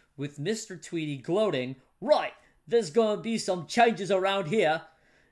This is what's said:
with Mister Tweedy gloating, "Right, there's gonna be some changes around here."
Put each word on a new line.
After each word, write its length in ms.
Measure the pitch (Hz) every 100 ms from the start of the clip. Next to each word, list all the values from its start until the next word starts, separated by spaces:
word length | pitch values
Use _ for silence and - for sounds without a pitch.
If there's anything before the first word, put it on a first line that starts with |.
| _ -
with 220 | 143 143
Mister 360 | 156 220 - 180
Tweedy 420 | - 170 151 139
gloating, 580 | 120 185 214 139 127 131 _ -
"Right, 320 | 233 269 147 - _ _ -
there's 220 | 233 175
gonna 320 | 220 214 202
be 160 | 190 220
some 300 | - 180 156
changes 420 | 233 233 175 185
around 360 | 190 190 196 156
here." 340 | 220 160 160 - _ _ _ _